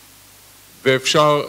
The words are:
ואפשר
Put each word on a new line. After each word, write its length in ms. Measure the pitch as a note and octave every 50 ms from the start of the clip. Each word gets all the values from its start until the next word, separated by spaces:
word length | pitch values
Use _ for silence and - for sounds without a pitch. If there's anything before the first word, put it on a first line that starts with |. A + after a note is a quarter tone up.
| - - - - - - - - - - - - - - - - -
ואפשר 600 | C3+ C3 B2+ C3 - - D#3 D3+ D3+ D3 D3 -